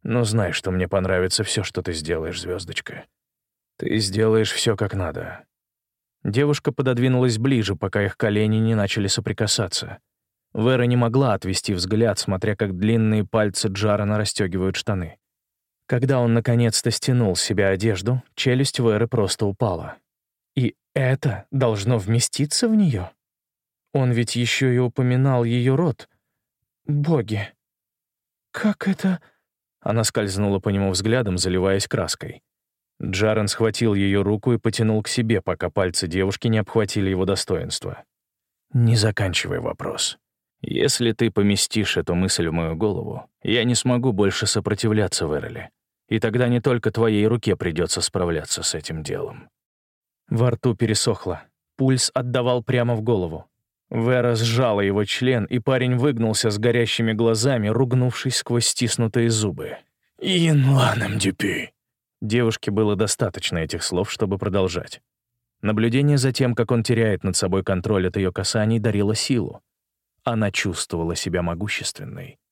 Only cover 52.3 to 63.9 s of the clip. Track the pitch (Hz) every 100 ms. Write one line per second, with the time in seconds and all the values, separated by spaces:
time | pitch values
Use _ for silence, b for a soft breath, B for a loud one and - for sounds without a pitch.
52.3 | 123 123 123 - 123 120 117 110 107 87
53.3 | 78 - _ _ _ _ 117 117 127 120
54.3 | 113 117 113 123 101 98 98 104 - 127
55.3 | 123 98 123 - 131 127 123 143 117 113
56.3 | 110 113 101 117 120 117 - 113 110 117
57.3 | 110 127 123 104 110 127 127 127 - 131
58.3 | - - 120 - - 117 - 113 120 117
59.3 | 110 107 76 - - _ _ _ _ 185
60.3 | 185 165 147 131 135 127 113 101 90 95
61.3 | 92 98 92 - _ _ _ _ _ 110
62.3 | 120 113 107 - 101 107 98 107 - 104
63.3 | - - 87 80 85 -